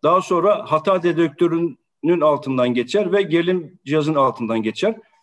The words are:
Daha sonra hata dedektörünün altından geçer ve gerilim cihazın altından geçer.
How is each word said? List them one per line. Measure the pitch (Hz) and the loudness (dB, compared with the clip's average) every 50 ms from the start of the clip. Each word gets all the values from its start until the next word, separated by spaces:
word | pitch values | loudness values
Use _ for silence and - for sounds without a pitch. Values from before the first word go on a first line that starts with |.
| - | 2
Daha | 147 170 185 | 2 2 2
sonra | - - 185 175 170 202 208 165 - - | 2 0 -2 0 2 2 0 0 -2 -2
hata | 151 156 156 196 190 185 165 | -2 -2 0 0 0 0 0
dedektörünün | 175 165 156 170 160 151 - 175 170 165 165 170 170 - _ _ _ _ _ - 160 175 170 | 0 0 2 0 -2 0 0 0 0 2 0 -2 -4 -6 _ _ _ _ _ -2 0 0 4
altından | 147 156 147 139 - 139 131 131 123 123 120 | 4 2 2 2 -2 -4 -2 0 0 0 0
geçer | 123 120 123 - 202 208 180 | -2 -2 0 0 -2 0 0
ve | 180 202 | 0 0
gerilim | 196 165 151 170 170 175 185 185 160 - - _ _ | 0 0 0 0 0 0 -2 -2 -4 -8 -18 _ _
cihazın | 131 147 156 147 151 156 | -2 -2 0 0 0 2
altından | 143 135 131 117 - 120 107 113 113 107 | 2 2 0 0 -2 -6 -4 -4 -2 -2
geçer. | 110 107 - - 208 226 220 - _ _ _ | -4 -4 -2 -2 -2 -2 -4 -12 _ _ _